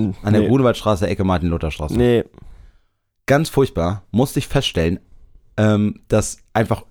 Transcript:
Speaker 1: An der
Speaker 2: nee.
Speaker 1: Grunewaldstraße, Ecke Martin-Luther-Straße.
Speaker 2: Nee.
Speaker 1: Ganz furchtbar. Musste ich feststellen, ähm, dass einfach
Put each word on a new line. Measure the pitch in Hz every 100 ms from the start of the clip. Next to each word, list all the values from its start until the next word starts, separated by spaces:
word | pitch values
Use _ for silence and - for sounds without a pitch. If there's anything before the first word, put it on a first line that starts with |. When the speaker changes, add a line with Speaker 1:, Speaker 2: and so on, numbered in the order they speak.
| 107 98
Speaker 1:
An | 104
der | 110
Speaker 2:
nee. | 107
Speaker 1:
Grunewaldstraße, | 135 123 120 107 95 92
Ecke | 98 95
Martin-Luther-Straße. | 90 85 82 78 - 76 113
Speaker 2:
Nee. | 120 117 - - - - - _ _ _ _ _ -
Speaker 1:
Ganz | 139 160
furchtbar. | - 135 85 85 101 -
Musste | 104 131 147
ich | -
feststellen, | 143 - - 82 92 _ - - - _ -
ähm, | 107 104 104 - -
dass | 110 - - _
einfach | 113 110 110 -